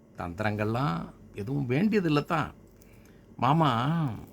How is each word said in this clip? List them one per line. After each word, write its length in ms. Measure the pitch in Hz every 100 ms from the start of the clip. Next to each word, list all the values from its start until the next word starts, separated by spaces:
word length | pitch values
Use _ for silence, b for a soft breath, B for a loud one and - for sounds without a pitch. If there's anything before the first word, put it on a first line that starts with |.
| - -
தந்திரங்கள்லாம் 960 | 87 87 104 104 107 117 151 165 - - -
எதுவும் 320 | - 101 143 123
வேண்டியதில்லை 580 | 135 214 208 170 147
தான்." 300 | 143 160 104 - - - B B B B B -
"மாமா, 720 | 127 160 147 113 135 165 143 92 -